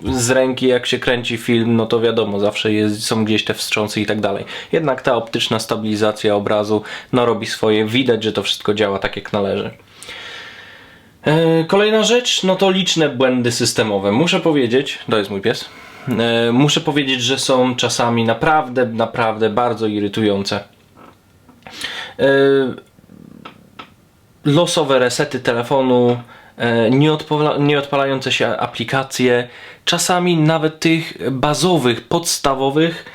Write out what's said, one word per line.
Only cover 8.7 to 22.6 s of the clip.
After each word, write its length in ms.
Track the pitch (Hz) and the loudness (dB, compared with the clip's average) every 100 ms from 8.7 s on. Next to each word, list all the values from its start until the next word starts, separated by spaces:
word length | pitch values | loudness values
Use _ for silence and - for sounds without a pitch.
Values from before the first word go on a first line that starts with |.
działa 260 | 104 101 98 | 0 0 -2
tak, 160 | 104 101 | -4 -8
jak 180 | - | -6
należy. 380 | 104 98 98 113 - - - - - - - - - - - - - - _ | -4 -2 -4 -6 -12 -20 -20 -18 -16 -16 -16 -18 -20 -20 -20 -20 -20 -20 _
E, 400 | 143 160 165 165 | 0 2 4 2
kolejna 400 | 160 196 214 214 | 2 2 2 2
rzecz, 400 | 202 240 247 - | 2 2 0 0
no 120 | 185 185 | 0 2
to 160 | 196 | 2
liczne 380 | 190 180 165 147 | 2 0 0 0
błędy 420 | 123 127 127 120 | 2 2 2 0
systemowe. 600 | 117 120 - 107 98 101 | 0 0 0 0 0 2
Muszę 280 | 113 170 185 | 2 2 2
powiedzieć, 600 | 165 147 117 127 143 - - | 2 2 2 2 0 -6 -2
to 80 | 110 | -2
jest 120 | 95 | -2
mój 120 | 98 | -4
pies, 240 | 110 135 - - - - 131 | -4 -4 -8 -18 -20 -12 -4
e, 440 | 113 117 117 117 | -2 0 2 2
muszę 300 | 123 147 151 | 2 2 2
powiedzieć, 400 | 156 147 135 127 | 0 0 0 -2
że 180 | 131 131 | -2 -2
są 360 | - 127 127 123 | 0 2 2 0
czasami 480 | 120 - 120 117 | -2 0 0 2
naprawdę, 640 | 113 113 156 151 127 127 113 | 0 0 2 2 0 -2 -2
naprawdę 640 | 113 113 123 113 107 110 | 0 -2 -2 -2 0 0
bardzo 380 | 107 123 107 110 | 0 -2 -2 -2
irytujące. 760 | 104 101 113 107 98 98 101 - _ _ - - - _ _ _ _ - - - - - - | -2 -2 0 0 0 -2 -6 -8 _ _ -20 -20 -20 _ _ _ _ -20 -14 -12 -12 -12 0
E, 60 | 135 139 139 139 | 2 4 4 4